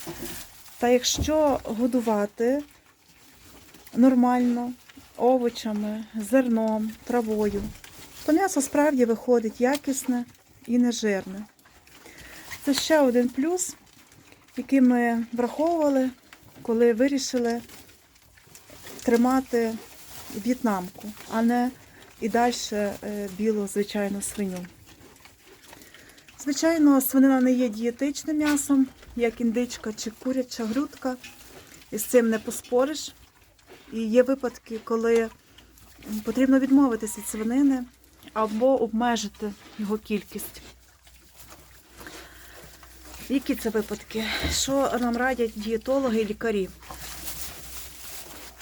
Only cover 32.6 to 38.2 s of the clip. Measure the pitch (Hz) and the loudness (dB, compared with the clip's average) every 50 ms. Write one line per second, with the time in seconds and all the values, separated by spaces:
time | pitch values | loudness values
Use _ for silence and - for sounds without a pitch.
32.6 | - - 247 247 262 285 311 285 - - - - - - _ _ _ _ _ _ | -6 -2 0 0 0 0 -2 -6 -10 -12 -14 -18 -20 -20 _ _ _ _ _ _
33.6 | _ - - - - - - 226 226 214 214 247 254 254 269 269 - 240 - - | _ -20 -20 -20 -18 -12 -8 -6 -2 2 4 4 6 4 2 -2 -2 -6 -8 -10
34.6 | - - 226 220 - - 226 226 226 233 233 226 226 226 - - _ _ _ - | -14 -10 -10 -8 -6 -4 -2 0 2 2 2 2 2 -2 -8 -16 _ _ _ -20
35.6 | - _ - - - - - - - 208 214 214 - 226 214 247 269 254 269 269 | -20 _ -20 -20 -20 -20 -20 -18 -12 -10 -10 -8 -6 -2 0 2 4 4 4 4
36.6 | 262 262 269 277 277 262 226 214 226 214 - 208 202 - - 214 220 226 240 269 | 4 6 6 6 6 4 2 -2 -4 -6 -8 -10 -10 -10 -8 -6 -4 -2 2 2
37.6 | 285 277 269 254 247 247 - _ _ _ _ - | 4 4 2 0 -4 -8 -14 _ _ _ _ -20